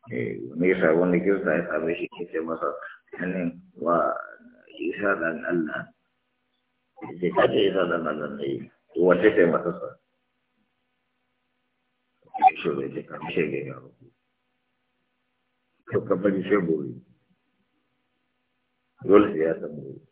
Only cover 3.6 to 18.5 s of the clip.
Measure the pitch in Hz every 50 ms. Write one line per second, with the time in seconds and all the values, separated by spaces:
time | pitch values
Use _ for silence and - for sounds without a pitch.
3.6 | - - _ - - 82 85 82 76 64 - - - 50 55 - - - - _
4.6 | _ 50 - - - 85 - 90 101 101 95 82 82 82 80 78 - 82 87 87
5.6 | 80 76 67 64 - - _ _ _ _ _ _ _ _ _ _ _ _ _ _
6.6 | _ _ _ _ _ _ _ - - - - - - 85 - - - - - 120
7.6 | 101 98 92 98 90 85 85 85 80 76 76 76 76 73 71 71 73 69 67 58
8.6 | 62 - _ _ _ _ - 80 87 92 87 - - 107 - 104 87 82 76 71
9.6 | - 87 - - - - - _ _ _ _ _ _ _ _ _ _ _ _ _
10.6 | _ _ _ _ _ _ _ _ _ _ _ _ _ _ _ _ _ _ _ _
11.6 | _ _ _ _ _ _ _ _ _ _ _ _ _ - - - - 762 - -
12.6 | - 82 73 69 67 - 65 71 71 - 78 - - - - 95 80 73 69 71
13.6 | 67 67 65 65 65 - _ _ - - _ _ _ _ _ _ _ _ _ _
14.6 | _ _ _ _ _ _ _ _ _ _ _ _ _ _ _ _ _ _ _ _
15.6 | _ _ _ _ _ - - 98 - - 98 90 101 104 98 95 90 95 104 101
16.6 | 90 82 80 76 71 65 62 - - _ _ _ _ _ _ _ _ _ _ _
17.6 | _ _ _ _ _ _ _ _ _ _ _ _ _ _ _ _ _ _